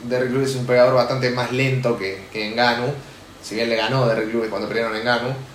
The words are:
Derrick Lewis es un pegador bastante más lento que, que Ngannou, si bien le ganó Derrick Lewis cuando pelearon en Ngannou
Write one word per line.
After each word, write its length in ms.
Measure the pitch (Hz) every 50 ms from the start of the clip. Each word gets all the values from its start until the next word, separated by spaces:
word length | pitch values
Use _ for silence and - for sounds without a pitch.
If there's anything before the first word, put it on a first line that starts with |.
| 120
Derrick 280 | 120 123 127 127 127
Lewis 200 | 120 135 135 131
es 40 | 135
un 120 | 131 123 123
pegador 260 | 123 123 123 131 127
bastante 380 | 123 120 120 135 131 127 123
más 200 | 120 123 123 120
lento 460 | 123 127 135 135 131 127 - 120 117 104
que, 280 | 98 95 95 95 - -
que 200 | - 107 107 104
Ngannou, 420 | 107 117 120 123 117 117 123 131 147 - - - - - - - - - -
si 120 | - 101
bien 140 | 110 117 117
le 60 | 113
ganó 320 | 110 110 113 127 135 127 117
Derrick 240 | 110 113 110 107
Lewis 180 | 113 117 113 110
cuando 180 | 104 101 104 104
pelearon 280 | 107 113 117 113 107
en 80 | 110 113
Ngannou 300 | 120 120 117 117 127 135 - - - -